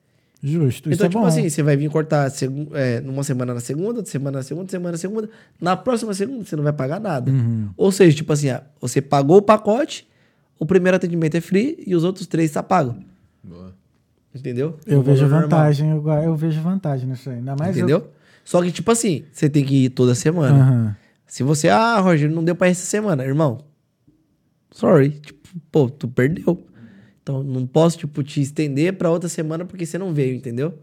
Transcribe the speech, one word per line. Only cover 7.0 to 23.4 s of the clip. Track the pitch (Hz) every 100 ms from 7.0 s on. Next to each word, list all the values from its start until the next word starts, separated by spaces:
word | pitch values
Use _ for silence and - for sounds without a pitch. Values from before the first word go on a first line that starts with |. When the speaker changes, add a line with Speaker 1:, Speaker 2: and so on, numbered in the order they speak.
| 214 147 123
Speaker 1:
Uhum. | 135 117 113 104 -
Speaker 2:
Ou | 190
seja, | 190 180 147
tipo | 151
assim, | 151 143
ah, | 120 - _
você | 127 -
pagou | 156 143 139 190
o |
pacote, | 208 214 208 226 302 - - _ _ _ _ -
o | 156
primeiro | 185 180 185
atendimento | 180 170 160 165
é |
free | 165 190 262 320 -
e | 175
os |
outros | 170 185 180
três | 160 160
tá | 151
pago. | - 190 135 117 - _ _ _
Speaker 3:
Boa. | - 85 92 92 _ _ _ _ _
Speaker 2:
Entendeu? | 131 131 120 147 165 -
Speaker 1:
Eu | 143
Speaker 2:
O |
Speaker 1:
vejo | 131 135 139
Speaker 2:
valor | 147
normal. | 151 165
Speaker 1:
vantagem, | 151 147 156
eu, | 156 151 151
eu | 165 156
vejo | 160 156
vantagem | 160 190 165 139 127
nisso | 127 -
aí. | 120
Ainda | 127 -
mais | - 175
eu |
Speaker 2:
Entendeu? | 175 165 - _ _ _
Só | - 175
que, | 175
tipo | 170 170
assim, | 233 226 139 -
você | - 151
tem | 147
que | 135 135 131
ir |
toda | 131 127 120
semana. | 156 175 147 139
Speaker 1:
Aham. | 131 123 113 104 _ _ _
Speaker 2:
Se | -
você, | 127 151 160
"Ah, | 202 226 226
Roger, | 185 165 147
não | 165
deu | 165 175
pra | 185
ir |
essa | 180 -
semana." | 208 214 151 131
Irmão, | 143